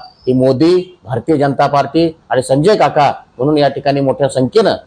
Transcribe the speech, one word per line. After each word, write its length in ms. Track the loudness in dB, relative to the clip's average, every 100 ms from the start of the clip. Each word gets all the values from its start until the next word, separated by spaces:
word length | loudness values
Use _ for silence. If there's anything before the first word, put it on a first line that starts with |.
| -6 _ -4
ही 60 |
मोदी, 640 | 0 2 2 2 2 -2 -12
भारतीय 320 | -10 -6 -2 0
जनता 300 | 0 0 0
पार्टी 420 | 0 0 0 -2 -4 -6
आणि 120 | -4
संजय 340 | 0 0 2 2
काका 360 | 2 2 0 -2 -10 -6
म्हणून 200 | -2 0
या 100 | 0
ठिकाणी 320 | -2 -2 0
मोठ्या 280 | 0 0 -2
संख्येनं 480 | -2 0 0 0 -2